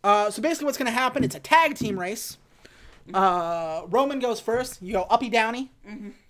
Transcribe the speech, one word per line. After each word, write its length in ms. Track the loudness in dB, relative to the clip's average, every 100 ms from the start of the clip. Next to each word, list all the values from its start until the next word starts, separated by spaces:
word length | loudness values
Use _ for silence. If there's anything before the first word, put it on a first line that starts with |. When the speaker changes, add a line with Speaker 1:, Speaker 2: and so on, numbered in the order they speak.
Speaker 1:
Uh, 280 | 4 4 2
so 100 | 0
basically 240 | -2 0 -4
what's 120 | -2
gonna 100 | -2
happen, 340 | 0 0 0
it's 120 | -2 -4
a 40 |
tag 360 | 4 6 6 0
team 240 | -6 -4
race. 380 | -6 -8 -10 -14 _ _ -20 -20 -20 -20 -4
Uh, 720 | 2 4 2 -2 -4 -4 -6 0
Roman 280 | 2 2 0
goes 200 | -2 -2
first, 400 | -2 -2 -2 -10
you 100 | -4
go 100 | -2
uppy 260 | 2 0 2
downy, 420 | 0 0 -4 -10 _ -18
Speaker 2:
Mm-hmm. 220 | -14 -16 -18